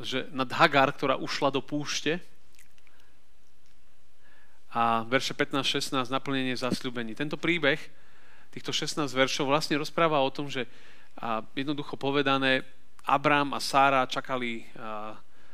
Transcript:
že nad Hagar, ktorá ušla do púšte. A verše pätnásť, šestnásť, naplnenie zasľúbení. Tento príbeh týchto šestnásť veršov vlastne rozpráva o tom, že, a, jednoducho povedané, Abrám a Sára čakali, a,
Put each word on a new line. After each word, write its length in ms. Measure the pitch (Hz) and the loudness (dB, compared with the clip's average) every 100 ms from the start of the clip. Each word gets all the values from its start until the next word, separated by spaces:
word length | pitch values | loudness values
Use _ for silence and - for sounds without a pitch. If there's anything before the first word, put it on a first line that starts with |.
že 240 | 110 127 - | -4 -4 -2
nad 160 | 135 131 | -2 -2
Hagar, 400 | - 165 139 135 | 6 6 8 6
ktorá 240 | - 139 131 | 4 0 2
ušla 340 | 160 - 139 | 0 2 2
do 80 | 135 | 2
púšte. 560 | - 147 139 - 147 175 - - - - - - - - - - - - - - - - - - - - - - - - - | -2 -4 -2 -2 0 -2 -4 -8 -8 -8 -8 -8 -8 -8 -10 -10 -10 -10 -10 -10 -8 -8 -8 -8 -8 -8 -6 -6 -6 -6 -4
A 320 | 117 117 113 113 | 2 4 2 2
verše 300 | 131 - 123 | 0 0 0
pätnásť, 320 | 143 139 123 143 | 0 0 0 0
šestnásť, 300 | - 139 123 | 0 -2 0
naplnenie 460 | 135 143 135 131 120 | -2 0 0 0 0
zasľúbení. 560 | 123 117 143 123 113 | 0 0 -2 -4 -4
Tento 240 | 107 151 165 | -4 -4 -2
príbeh 420 | 165 175 143 160 - - - - - - - | 0 2 2 2 -2 -8 -8 -8 -8 -8 -8
týchto 240 | 123 - | -6 -4
šestnásť 400 | 135 156 - 143 | -2 -2 -2 0
veršov 320 | 127 135 - 135 | 4 2 2 2
vlastne 320 | 147 - 151 | 2 2 0
rozpráva 400 | 151 - 165 151 | 0 2 4 4
o 160 | 135 | 2
tom, 160 | - 143 | 0 -2
že, 160 | 131 117 - - - - | -2 -4 -6 -6 -8 -8
a, 320 | - 117 110 110 | -6 -2 -2 -2
jednoducho 400 | - 139 147 143 | -4 -2 -2 -4
povedané, 720 | 131 139 143 139 135 135 131 - - - - - | -2 0 2 4 4 4 2 0 -6 -6 -4 2
Abrám 480 | 143 147 143 143 | 4 6 4 4
a 60 | 117 | 0
Sára 400 | - 139 139 135 127 | 2 6 6 6 2
čakali, 580 | 139 - 127 120 113 - | -2 -2 -2 -2 -4 -6
a, 400 | - 110 107 107 107 - - - | -8 -6 -6 -6 -8 -8 -6 -6